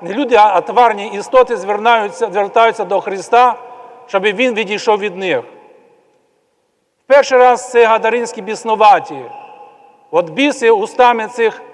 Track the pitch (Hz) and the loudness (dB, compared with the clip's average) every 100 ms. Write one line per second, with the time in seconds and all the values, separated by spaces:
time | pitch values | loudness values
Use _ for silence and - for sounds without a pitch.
0 | 170 202 269 240 214 196 165 214 240 208 | -8 -6 0 4 4 2 -2 2 2 2
1 | 208 202 202 262 247 226 190 208 226 233 | -8 -10 0 2 2 -2 -4 -4 0 0
2 | 208 - 220 185 202 214 226 214 180 196 | -2 -6 -6 -4 -2 2 2 0 -4 -4
3 | 185 190 175 233 247 226 - - - - | -4 -10 0 2 2 0 -12 -20 -20 -20
4 | - 196 202 202 254 220 202 208 - 208 | -6 -4 -2 -2 -2 -2 -6 -6 -2 -2
5 | 208 180 190 139 - - - _ _ _ | -2 -6 -4 -4 -6 -20 -20 _ _ _
6 | _ _ _ _ _ _ _ _ _ _ | _ _ _ _ _ _ _ _ _ _
7 | _ 277 269 254 247 240 - 240 226 220 | _ 2 4 4 4 4 0 2 4 4
8 | 220 233 233 - 196 214 233 220 214 185 | 0 -2 -6 -10 -10 -10 -4 2 4 4
9 | 143 143 123 - - - - _ _ _ | 2 -14 -16 -18 -20 -20 -20 _ _ _
10 | _ 160 170 160 285 269 233 226 214 - | _ -4 -2 -2 -2 0 0 0 -2 2
11 | 247 233 214 - 226 208 - | 2 2 -4 -2 -4 -4 -20